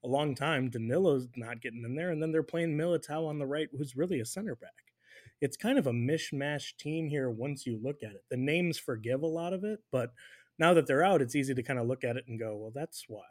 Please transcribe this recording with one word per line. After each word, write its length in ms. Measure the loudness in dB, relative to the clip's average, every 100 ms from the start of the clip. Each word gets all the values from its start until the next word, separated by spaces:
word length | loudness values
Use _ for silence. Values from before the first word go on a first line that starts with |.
a 40 | 0
long 280 | 2 2 0
time. 340 | 0 2 0
Danilo's 580 | -2 0 2 4 4 0 -10
not 260 | -10 -8
getting 220 | -8 -8
in 120 | -6 -4
there. 140 | -2
And 100 | -2
then 100 | 0
they're 120 | 0
playing 340 | 0 -2 0 0
Militao 500 | 2 0 -2 -4 -4
on 120 | -4
the 80 | -4
right, 220 | -2 -4 -4
who's 180 | -6 -2
really 240 | -2 0
a 60 | -4
center 300 | -6 -6 -8
back. 160 | -12 -20 _ _ _ -20 -20 _
It's 160 | -4 -2
kind 200 | 2 2
of 100 | 4
a 40 |
mishmash 840 | 2 2 0 -2 -4 -2 -4 -6 -10
team 320 | -6 -4 -2
here 200 | 0 0
once 360 | -2 -4 -4 -4
you 140 | -4
look 220 | -4 -6
at 80 | -10
it. 120 | -14 _
The 80 | -2
names 400 | 2 2 2 -2
forgive 440 | -4 -4 -2 0
a 40 | 0
lot 260 | -2 -2
of 100 | -4
it, 160 | -4 -6 _
but 200 | -2 -2 -6 -20 -20 _ _
now 160 | 6
that 120 | 6 6
they're 160 | 6
out, 180 | 8 6
it's 140 | 4 2
easy 180 | 2
to 100 | 0
kinda 200 | 0 0
look 200 | 0 0
at 140 | 0 -2
it 100 | -4
and 100 | -6
go, 200 | -6 -6
"Well, 140 | -8
that's 340 | -8 -8 -10 -12
why." 160 | -14 -16